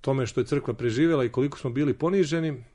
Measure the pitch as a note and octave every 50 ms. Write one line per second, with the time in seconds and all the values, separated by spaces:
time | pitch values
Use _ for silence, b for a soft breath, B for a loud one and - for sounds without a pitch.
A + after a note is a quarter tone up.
0 | - C#3 C3+ C3+ B2+ A2 - - B2 - D3 C#3+ C#3+ - A#2+ - A#2+ A#2+ A2 A#2+
1 | D#3 E3 E3 C#3+ B2 A#2+ A#2+ B2 C3 C#3+ C3+ - - C3 A#2+ C3 D3+ C#3+ B2 -
2 | D3+ E3+ F#3+ G3 F3 C#3+ D#3+ E3 D#3+ D#3+ C#3+ A#2+ A#2 -